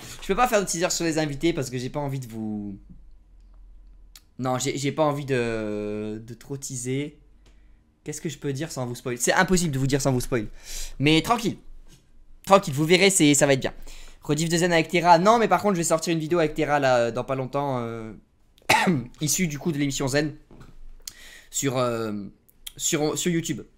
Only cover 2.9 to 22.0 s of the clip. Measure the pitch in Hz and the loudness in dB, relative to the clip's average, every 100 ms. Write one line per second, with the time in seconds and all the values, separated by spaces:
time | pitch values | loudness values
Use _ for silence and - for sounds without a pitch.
2.9 | - - - - - - - - - - | -20 -20 -20 -20 -20 -20 -20 -20 -20 -20
3.9 | - - - _ - 127 127 127 - 139 | -20 -20 -20 _ -6 -2 -2 -2 -2 -2
4.9 | 147 151 143 135 131 117 113 107 104 104 | 0 0 0 -2 0 0 -2 -4 -4 -6
5.9 | 107 107 110 113 117 - 139 135 131 123 | -6 -6 -10 -12 -16 -12 -12 -10 -8 -6
6.9 | 135 147 - _ - - - - - _ | -4 -6 -10 _ -20 -20 -20 -20 -20 _
7.9 | _ - 151 170 135 147 135 160 - 123 | _ -12 -8 -8 -8 -6 -6 -6 -6 -8
8.9 | 120 131 120 - - 185 185 175 135 135 | -6 -6 -2 0 2 4 2 2 0 0
9.9 | 139 139 127 120 123 107 - - - - | 2 2 0 0 -2 -4 -10 -12 -10 -8
10.9 | - 139 160 156 233 214 123 - - - | 0 4 4 4 0 0 -4 -12 -18 -20
11.9 | - _ - - - - 196 190 135 156 | -20 _ -20 -20 -10 4 4 4 -2 4
12.9 | 175 196 185 151 143 147 135 113 - - | 6 6 6 6 6 6 4 0 -8 -14
13.9 | - - - - 147 165 170 175 170 160 | -14 -18 -12 -4 -2 0 2 2 2 2
14.9 | 175 165 175 196 233 214 180 208 180 165 | 2 6 6 8 6 4 2 2 0 2
15.9 | 160 180 165 151 170 156 156 143 147 135 | 0 0 -2 0 2 2 0 0 2 4
16.9 | 123 117 117 123 135 127 143 143 127 117 | 4 2 0 -4 -4 -2 -2 -2 -2 -4
17.9 | 113 110 104 _ _ _ _ - - - | -8 -12 -14 _ _ _ _ 0 2 2
18.9 | 156 117 - 151 - 180 147 180 143 143 | 0 -2 -6 -4 -2 -2 -4 -4 -2 -2
19.9 | 135 139 143 151 131 - - - - - | -2 0 0 0 -4 -20 -20 -20 -18 -18
20.9 | - - - - - - - 139 127 123 | -16 -18 -18 -20 -20 -12 -4 -2 2 0
21.9 | 113 | 0